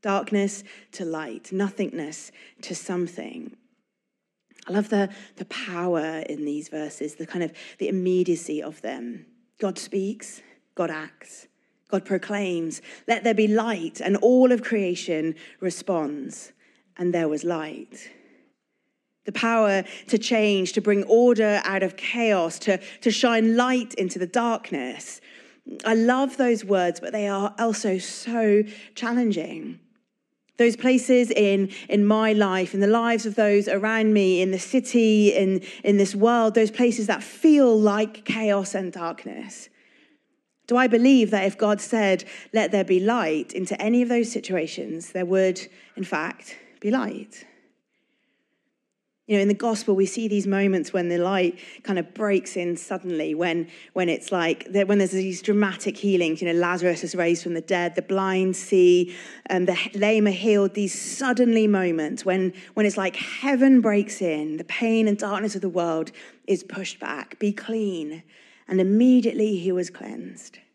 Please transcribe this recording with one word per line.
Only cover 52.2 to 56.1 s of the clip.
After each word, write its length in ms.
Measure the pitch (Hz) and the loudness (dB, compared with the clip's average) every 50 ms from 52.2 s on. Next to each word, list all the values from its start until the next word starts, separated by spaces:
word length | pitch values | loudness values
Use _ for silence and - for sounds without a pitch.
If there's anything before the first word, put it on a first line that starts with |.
| 220 208 202 190 - - - | -2 0 0 0 0 -2 -6
in 200 | 190 175 175 175 | -4 -4 -4 -4
suddenly, 560 | 165 - - 196 185 - 185 175 156 156 160 156 | -6 -6 -8 -10 -8 -6 -6 -4 -4 -4 -4 -4
when, 360 | 151 175 175 165 170 165 165 - - - - _ | -2 -2 -2 0 -2 -4 -6 -10 -20 -20 -10 _
when 160 | - 185 175 | -2 0 0
it's 240 | 165 - - - - | 0 -2 -4 -4 -2
like, 340 | 180 170 165 165 - - - 180 | 0 0 0 -2 -2 -6 -4 0
when 260 | 202 196 190 208 202 | 0 2 2 2 2
there's 140 | 196 185 190 | 2 2 0
these 280 | 190 190 190 185 180 | -2 -2 -2 -4 -6
dramatic 560 | - - 208 202 208 196 180 - - 214 - | -2 0 2 2 2 0 -2 -4 -6 -6 -6
healings. 460 | - - 202 | -4 -2 0